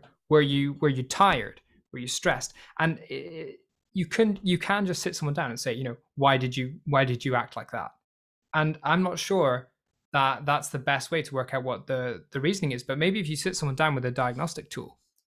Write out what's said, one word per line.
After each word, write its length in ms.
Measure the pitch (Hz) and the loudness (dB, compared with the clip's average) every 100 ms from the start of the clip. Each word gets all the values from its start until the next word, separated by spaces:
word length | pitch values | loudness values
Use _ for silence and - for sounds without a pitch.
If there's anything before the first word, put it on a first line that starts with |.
| - _ - | -18 _ 2
were 120 | 151 | 4
you, 360 | 143 139 143 139 | 6 2 0 0
were 80 | 151 | 0
you 160 | 127 | 0
tired? 560 | 127 - 196 135 101 - _ _ _ | 0 4 4 4 -2 -12 _ _ _
Were 80 | 127 | -10
you 80 | 123 | -6
stressed? 460 | - 175 127 - - - - | -2 0 0 -4 -12 -10 -2
And 220 | 160 156 - | 0 0 -8
it, 520 | 135 170 160 - - _ _ _ | -10 -10 -12 -14 -16 _ _ _
you 120 | 190 165 | -4 0
can, 340 | - 220 196 | 2 2 2
you 160 | 190 175 | 0 0
can 260 | - 202 185 | 2 0 0
just 160 | 165 | -2
sit 140 | 180 - | -4 -2
someone 180 | 147 | -2
down 160 | 147 131 | -2 -4
and 100 | 117 | -4
say, 140 | 131 | -4
you 100 | 117 | -4
know, 140 | 127 120 _ 143 | -6 -8 _ 2
"Why 200 | 139 135 | 4 4
did 180 | 127 131 | 2 -2
you, 200 | 127 160 151 | -4 -6 2
why 180 | 135 | 4
did 220 | 131 120 135 | 4 0 0
you 80 | |
act 220 | 123 113 110 | 0 -2 -8
like 160 | - | -10
that?" 180 | 113 - - _ _ _ _ _ | -8 -8 -14 _ _ _ _ _
And 240 | 156 156 156 | 0 0 0
I'm 180 | 143 175 | 0 2
not 160 | 185 - | 2 -2
sure 540 | - 190 139 123 - _ _ _ _ | 0 2 4 2 -4 _ _ _ _
that 320 | 143 135 117 143 | 2 2 2 0
that's 240 | 143 - | 0 -2
the 80 | 139 | -4
best 320 | 143 135 - | 0 0 0
way 140 | 165 | -4
to 100 | 151 | -2
work 180 | 131 127 135 | -6 -4 -4
out 80 | |
what 240 | 127 113 - | -4 -6 -4
the, 380 | 131 123 98 - | -4 -4 -8 -8
the 80 | 139 | -2
reasoning 340 | 156 202 147 | 0 0 -2
is. 100 | 120 | -2
But 160 | - 139 | -4 0
maybe 200 | 175 214 | 0 0
if 80 | 156 | -2
you 80 | 151 | -4
sit 200 | 185 - | -4 -2
someone 200 | 143 131 | -2 2
down 200 | 156 135 | 2 2
with 100 | 123 | -2
a 60 | |
diagnostic 580 | 123 123 123 165 - - | 0 -2 -2 -6 -6 -12
tool 300 | 127 - - _ _ _ | -12 -12 -16 _ _ _